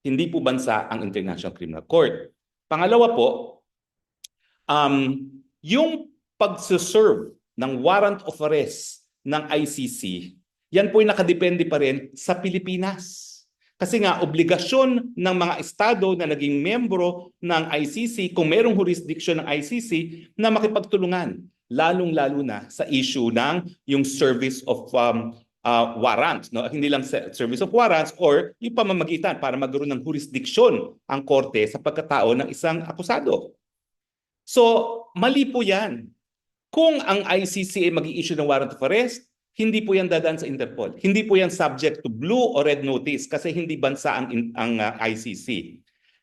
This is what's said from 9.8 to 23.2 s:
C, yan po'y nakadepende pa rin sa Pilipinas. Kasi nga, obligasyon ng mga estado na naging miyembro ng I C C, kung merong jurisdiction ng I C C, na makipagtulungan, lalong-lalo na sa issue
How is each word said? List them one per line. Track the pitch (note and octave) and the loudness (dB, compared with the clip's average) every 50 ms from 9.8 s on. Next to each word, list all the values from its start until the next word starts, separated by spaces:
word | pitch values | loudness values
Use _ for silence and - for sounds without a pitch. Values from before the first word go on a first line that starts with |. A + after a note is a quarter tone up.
| B2+ | -6
C, | A2+ - - - F#2+ F2+ F2+ F2+ F#2 - _ _ _ _ _ _ _ D#3+ | -6 -6 -8 -8 -8 -8 -8 -10 -14 -18 _ _ _ _ _ _ _ 2
yan | F#3+ G3+ G3+ | 2 2 4
po'y | G#3+ A3 A3 | 4 6 6
nakadepende | G#3 G3+ G3 F#3 E3+ F3 E3+ F#3 F3 F3 F3 E3 E3 | 6 4 2 2 2 2 2 2 2 2 0 0 0
pa | D#3 D3 | 2 2
rin | C#3+ C3 C3 C#3 - - - | 2 2 0 -2 -6 -12 -16
sa | - - - F3 | -6 -4 -4 -2
Pilipinas. | F#3 G3 F#3+ F3 F#3 F3+ F#3 F#3 F3+ F#3 G3 F#3+ - - - - - - - - - _ _ _ _ _ _ _ - | -2 -2 -4 -4 -4 -4 -4 -4 -4 -4 -4 -6 -8 -12 -16 -18 -18 -20 -20 -20 -20 _ _ _ _ _ _ _ -6
Kasi | F3+ F#3 A#3+ A#3 | -2 0 2 2
nga, | G#3 F#3 E3+ - E3+ | 2 2 2 2 0
obligasyon | D3 D3+ E3 E3+ E3+ F3+ F3 - - B3+ C4+ C4 C4 B3 A#3+ A#3+ - - | 0 2 2 4 4 2 2 0 2 2 4 4 4 2 0 -2 -4 -6
ng | F3 F3+ F#3 F#3 | -2 0 0 2
mga | F3+ F3 F3 D3+ - | 2 0 0 -2 -4
estado | D#3+ - - - G#3 A3+ A#3+ F#3+ F#3+ F#3+ F#3 | -8 -8 -2 0 2 2 2 2 2 0 0
na | E3+ E3+ D3+ | 0 -2 -2
naging | D3+ C#3+ D3 C#3+ C#3+ C#3+ D3 | -2 -2 0 0 0 0 0
miyembro | F#3 A3 B3 B3 G3+ F#3+ F3+ F3 F3 F3 F3 - - _ _ F3 | 0 0 -2 0 0 0 0 0 0 -2 -4 -10 -18 _ _ -2
ng | F3 E3+ D#3+ D#3+ D#3+ | 0 0 0 0 -2
I | D3+ D3+ D3 | -2 -2 -4
C | C#3+ - A3 A#3+ A3+ | -4 -4 -6 -6 -6
C, | - G#3+ F#3 F3 | -4 -4 -6 -2
kung | - F3+ D#3+ D3+ | 0 0 2 4
merong | E3 A3 A3+ A#3 | 4 4 4 4
jurisdiction | G#3 G3 F#3+ F3 F3 E3+ E3+ C#3+ D#3+ E3 - F#3 E3 D#3 | 2 2 2 0 0 -2 -4 -8 -8 -4 -2 -2 -2 -2
ng | D#3 | -2
I | D3 D3 D3+ | -4 -4 -4
C | C#3+ - A#3+ A#3+ A#3 | -4 -4 -6 -8 -4
C, | A3+ F3 D#3+ E3 E3 D#3+ - - - _ | -4 -4 -4 -4 -6 -12 -16 -20 -12 _
na | - G#3+ A3+ | 0 2 2
makipagtulungan, | A3 G#3+ G#3+ G#3+ G#3+ G#3 G3 - - F#3+ F#3 F3 F3+ F3+ E3+ A#2 F#2 - - - _ _ _ - | 2 2 2 0 0 -2 -2 0 0 0 0 0 -2 -2 -4 -6 -8 -10 -14 -20 _ _ _ -6
lalong-lalo | B2 C#3 D#3+ E3+ F3+ F#3 F3+ E3+ D#3 D3+ C#3 C3+ C#3+ C#3+ | -2 0 2 2 2 0 0 0 0 0 0 0 -2 -2
na | C#3 B2 G#2 G2+ - - | -4 -4 -6 -8 -12 -12
sa | - - D3+ - | -8 -8 -4 0
issue | C#3+ C3 C3 C3 - C#3 | 0 0 0 0 -2 0